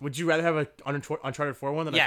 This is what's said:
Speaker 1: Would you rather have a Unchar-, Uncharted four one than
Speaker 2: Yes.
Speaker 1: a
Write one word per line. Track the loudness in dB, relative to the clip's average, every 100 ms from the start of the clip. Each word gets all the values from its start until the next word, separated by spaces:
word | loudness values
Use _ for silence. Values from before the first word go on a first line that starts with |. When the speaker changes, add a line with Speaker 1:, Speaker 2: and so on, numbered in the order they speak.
Speaker 1:
Would | -8 -2
you | 2
rather | 4
have | 4 2
a | 0 -6 -6
Unchar-, | -6 -4 -6
Uncharted | -6 -4 -4 -4
four | -4
one | -2 0
than |
Speaker 2:
Yes. |
Speaker 1:
a | 2